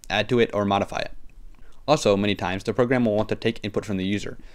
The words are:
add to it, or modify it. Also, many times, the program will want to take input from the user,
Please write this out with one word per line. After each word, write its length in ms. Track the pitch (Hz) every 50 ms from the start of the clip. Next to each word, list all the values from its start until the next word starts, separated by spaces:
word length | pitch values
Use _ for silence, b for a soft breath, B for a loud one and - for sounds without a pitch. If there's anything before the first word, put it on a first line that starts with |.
| - -
add 180 | 95 104 104
to 120 | - 127 120
it, 100 | 113 - -
or 120 | 104 104
modify 340 | 101 98 101 98 - - -
it. 140 | - - - - - - - - - - - b b b b b b
Also, 300 | - 147 139 - 110 101
many 180 | 98 104 104 98
times, 300 | - 101 87 92 98 -
the 80 | - 101
program 320 | - 123 120 131 127 120
will 100 | 113 104
want 140 | 107 107 -
to 60 | 110
take 260 | - - 113 117 - -
input 220 | 107 - 113 -
from 100 | - 101
the 100 | 95 92
user, 320 | 95 104 101 - - - - b b